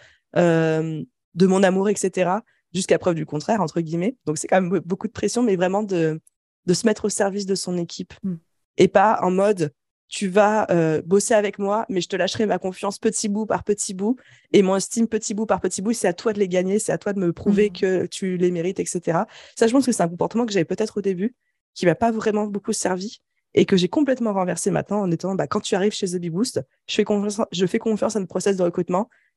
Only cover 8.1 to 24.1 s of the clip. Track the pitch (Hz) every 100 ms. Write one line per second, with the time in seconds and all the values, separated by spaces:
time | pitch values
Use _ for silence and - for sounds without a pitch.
8.1 | - 196 165 _ _ _ - 190 196 214
9.1 | - 185 185 202 190 151 _ _ _ -
10.1 | - 196 190 208 214 - 175 160 156 165
11.1 | 202 - 220 202 202 196 208 - 185 -
12.1 | 185 180 - 208 180 190 185 202 - 226
13.1 | - 214 208 214 185 - 208 - 185 208
14.1 | 254 _ - - 208 190 190 - 233 226
15.1 | 214 - 208 214 190 - - 196 226 190
16.1 | 175 226 208 190 180 185 214 - 165 208
17.1 | 202 175 165 208 202 208 180 190 185 180
18.1 | - 190 180 180 175 180 196 175 180 170
19.1 | 165 226 - - - 226 269 254 214 170
20.1 | 175 170 226 233 196 - 190 214 208 196
21.1 | 180 226 _ _ _ _ - 175 160 233
22.1 | 220 214 208 208 202 - 214 185 185 202
23.1 | - _ _ _ - 196 190 180 320 277